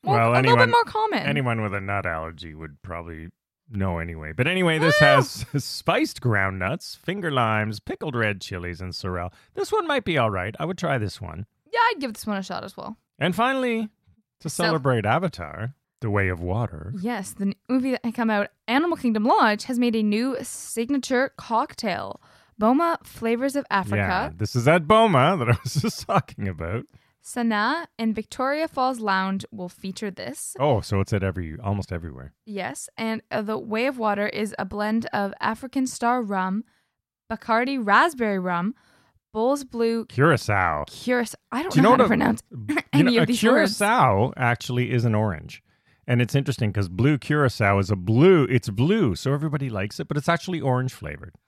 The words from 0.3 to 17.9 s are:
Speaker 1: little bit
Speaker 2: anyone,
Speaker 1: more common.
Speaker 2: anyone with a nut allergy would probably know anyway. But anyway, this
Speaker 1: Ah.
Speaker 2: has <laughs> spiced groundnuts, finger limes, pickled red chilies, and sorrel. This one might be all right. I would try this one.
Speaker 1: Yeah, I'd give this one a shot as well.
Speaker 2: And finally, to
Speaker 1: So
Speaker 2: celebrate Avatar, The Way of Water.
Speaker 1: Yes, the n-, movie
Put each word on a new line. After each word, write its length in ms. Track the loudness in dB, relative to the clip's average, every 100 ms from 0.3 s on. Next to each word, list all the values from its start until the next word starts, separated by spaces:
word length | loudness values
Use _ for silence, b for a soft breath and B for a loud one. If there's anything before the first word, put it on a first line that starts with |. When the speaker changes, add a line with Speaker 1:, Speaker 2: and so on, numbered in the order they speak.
| 4
Speaker 1:
little 60 |
bit 60 | 6
Speaker 2:
anyone, 200 | 6 6
Speaker 1:
more 140 | 4
common. 360 | 2 -2 -2 -2
Speaker 2:
anyone 420 | -2 -2 -2 -2
with 120 | -2
a 60 | -4
nut 260 | -4 -4 -2
allergy 480 | -4 -8 -10 -16
would 260 | -14 -14 -16
probably 460 | -12 -12 -10 -12 -14 _ _ _ _
know 280 | -4 -2 -2
anyway. 340 | -4 -8 -10
But 140 | -2 0
anyway, 320 | 2 2 2
this 160 | 4 6
Speaker 1:
Ah. 220 | 6 6
Speaker 2:
has 240 | 4 -4 -6
<laughs> 60 | -6
spiced 560 | -6 -6 0 0 0 -2
groundnuts, 760 | 0 2 0 -2 -4 -4 -8 -12
finger 340 | -8 -6 -2
limes, 500 | 0 2 0 -2 -6
pickled 340 | -10 -8 -6
red 260 | -2 -2 -2
chilies, 400 | -8 -8 -8 -8
and 140 | -10
sorrel. 380 | -8 -6 -6 -8 b b
This 180 | -8 -2
one 140 | -2 0
might 180 | -2
be 140 | 0 2
all 120 | 2
right. 240 | 0 -4 -6
I 40 |
would 140 | -6 -4
try 200 | -2 0
this 220 | -2 -6
one. 260 | -12 -10 -12 _ _
Speaker 1:
Yeah, 80 | 0 0
I'd 100 | 0
give 120 | -6
this 120 | -8 -6
one 100 | -6
a 60 |
shot 200 | -4 -8
as 140 | -10 -12
well. 200 | -14 -14 _ _
Speaker 2:
And 160 | -2
finally, 540 | 2 0 2 0 -2 -4 _ _ _ _ _
to 80 | -10
Speaker 1:
So 140 | -2
Speaker 2:
celebrate 400 | 0 2 2 2
Avatar, 720 | 2 0 0 -6 -12 -8 -10 -10 _ _
The 100 | -2
Way 180 | 2 2
of 120 | 0
Water. 520 | -2 -2 -4 -6 -10 -8
Speaker 1:
Yes, 320 | -6 -6 -8
the 140 | -4 -4
n-, 80 | -4 _
movie 240 | -2 0